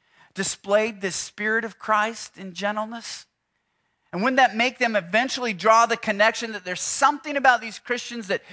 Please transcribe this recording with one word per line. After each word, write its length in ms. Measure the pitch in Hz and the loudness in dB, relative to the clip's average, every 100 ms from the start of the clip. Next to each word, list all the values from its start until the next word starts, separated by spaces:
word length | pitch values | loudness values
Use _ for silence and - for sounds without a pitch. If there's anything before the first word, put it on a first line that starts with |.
| _ _ _ - | _ _ _ -6
displayed 680 | 190 - 196 208 220 202 | -6 -4 2 2 2 -4
this 140 | 190 165 | -6 -6
spirit 500 | - - 214 226 220 | -8 -6 -2 0 -2
of 140 | - | -8
Christ 580 | - 214 220 226 - - | 0 0 0 -4 -14 -14
in 160 | 190 | -14
gentleness? 720 | 170 202 214 220 233 - - - _ _ _ _ _ _ _ _ | -6 -4 -4 -6 -10 -12 -14 -16 _ _ _ _ _ _ _ _
And 100 | 175 | -2
wouldn't 140 | 240 254 | 0 4
that 180 | 247 214 | 4 4
make 220 | 247 - | -2 0
them 180 | 240 214 | 0 0
eventually 580 | 170 214 254 - 247 | 0 0 0 -2 -4
draw 320 | 185 202 226 233 | 0 4 6 6
the 120 | 226 | 2
connection 560 | - 202 220 226 233 | -2 2 2 2 -6
that 100 | 208 | -8
there's 180 | 185 180 | -8 -8
something 540 | - - 277 294 302 285 | -6 2 2 2 -4 2
about 240 | 262 240 | 4 4
these 180 | 226 - | 0 -12
Christians 500 | - 247 - 240 190 | -6 -6 -6 -10 -4
that, 140 | 190 - | -4 -6